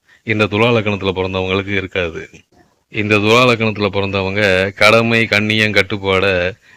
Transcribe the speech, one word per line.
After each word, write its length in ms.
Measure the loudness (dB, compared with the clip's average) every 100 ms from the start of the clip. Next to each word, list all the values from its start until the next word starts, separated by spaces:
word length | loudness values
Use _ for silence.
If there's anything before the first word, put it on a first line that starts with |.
| _ _
இந்த 220 | -6 -2
துலா 260 | 0 0 2
லக்னத்துல 420 | 2 0 -2 -2
பிறந்தவங்களுக்கு 560 | -2 -4 -4 -2 -4 -2
இருக்காது. 600 | -6 -4 -4 -6 -8 -14 -20 _ _ _ _ _
இந்த 280 | -6 0 2
துலா 260 | 4 4
லக்னத்துல 420 | 4 2 -2 -2 -2
பிறந்தவங்க 840 | -2 -2 -2 -2 0 2 2 0
கடமை, 520 | 2 4 4 4 0 0
கண்ணியம், 460 | 0 0 0 2
கட்டுப்பாடை 840 | 0 -2 -2 -2 0 2 0 -2 -6 _